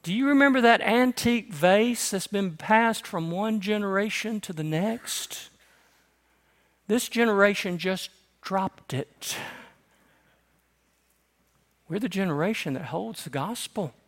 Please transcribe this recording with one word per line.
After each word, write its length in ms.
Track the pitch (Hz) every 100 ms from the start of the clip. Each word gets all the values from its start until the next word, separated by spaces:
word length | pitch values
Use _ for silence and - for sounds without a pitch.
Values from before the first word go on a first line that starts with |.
do 100 | -
you 140 | 208 269
remember 340 | 277 285 262
that 200 | 233 233
antique 720 | - 233 254 247 240 240 -
vase 580 | 151 180 202 240 233 -
that's 160 | 196 -
been 300 | 202 190 156
passed 500 | - 220 226 214 -
from 240 | 185 165
one 300 | 175 214 220
generation 800 | 190 214 202 190 214 - 214 214
to 120 | -
the 120 | 160
next? 840 | 156 156 208 226 - - - - - _ _ _ _ _ _ _ _ _ _ _ _ _ -
This 200 | 233 -
generation 680 | 233 233 202 202 202 196 175
just 320 | 180 190 - _ _ _
dropped 500 | - 190 190 - -
it." 440 | 127 - _ - - - - - _ _ _ _ _ _ _ _ _ _ _ _ _ _ _ _ _ _ _ _ _ _
We're 120 | 180
the 80 | 226
generation 640 | 190 190 147 180 226 156
that 140 | 131 139
holds 360 | 165 220 -
the 80 | 156
gospel 640 | 135 165 240 - - 160 _